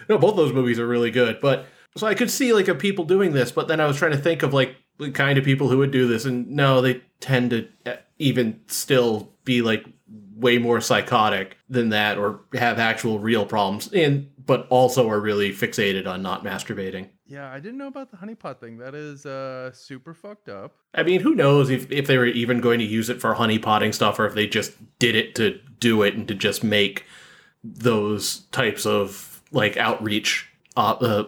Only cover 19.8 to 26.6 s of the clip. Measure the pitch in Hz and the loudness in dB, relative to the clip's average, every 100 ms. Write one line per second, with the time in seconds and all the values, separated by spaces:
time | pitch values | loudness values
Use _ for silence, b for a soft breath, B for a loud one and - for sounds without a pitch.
19.8 | - 131 147 160 202 208 - 98 120 _ | -18 -18 -18 -20 -20 -20 -16 -16 -16 _
20.8 | _ 160 160 185 240 262 139 143 135 127 | _ -2 0 2 2 4 4 4 4 0
21.8 | - 143 139 131 123 120 117 120 120 117 | -2 -4 2 4 4 2 0 0 2 2
22.8 | 107 110 113 117 113 107 113 110 110 107 | 0 -2 -2 -2 -2 0 2 2 2 2
23.8 | 107 - 107 104 104 107 107 110 98 - | 2 0 0 2 0 0 -2 -2 -4 -10
24.8 | - - 117 110 117 - 104 - - - | -20 -2 0 2 -2 0 -2 -2 -10 -2
25.8 | 117 110 101 104 104 101 104 - | 2 4 2 0 -6 -2 -2 -2